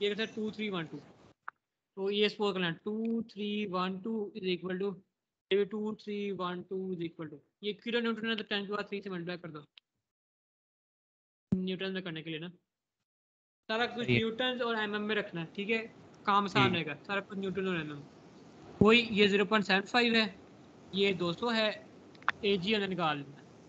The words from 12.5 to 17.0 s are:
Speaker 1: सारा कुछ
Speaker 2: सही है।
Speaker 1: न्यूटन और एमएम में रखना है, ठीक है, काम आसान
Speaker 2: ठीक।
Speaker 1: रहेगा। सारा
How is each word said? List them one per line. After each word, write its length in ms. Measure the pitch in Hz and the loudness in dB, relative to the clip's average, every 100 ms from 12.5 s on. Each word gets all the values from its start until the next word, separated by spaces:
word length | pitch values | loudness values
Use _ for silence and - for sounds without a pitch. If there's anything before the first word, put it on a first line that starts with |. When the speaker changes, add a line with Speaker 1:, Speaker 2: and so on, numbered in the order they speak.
| 175 _ _ _ _ _ _ _ _ _ _ - | -14 _ _ _ _ _ _ _ _ _ _ -4
Speaker 1:
सारा 180 | 220 240 | 0 0
कुछ 180 | 226 | 0
Speaker 2:
सही 100 | 233 | 4
है। 60 | 226 | 4
Speaker 1:
न्यूटन 400 | 226 226 254 247 | 4 0 -2 0
और 160 | 240 226 | -2 0
एमएम 240 | 214 208 | 0 -2
में 120 | 208 | 0
रखना 260 | 214 196 170 | 0 -2 -6
है, 80 | 160 - | -6 -6
ठीक 140 | 202 | -2
है, 80 | 226 226 - - - - | -2 -2 -14 -20 -4 4
काम 180 | 202 | 4
आसान 200 | 196 208 | 4 4
Speaker 2:
ठीक। 100 | 190 | 4
Speaker 1:
रहेगा। 200 | 175 151 | 4 -2
सारा 260 | 147 | -6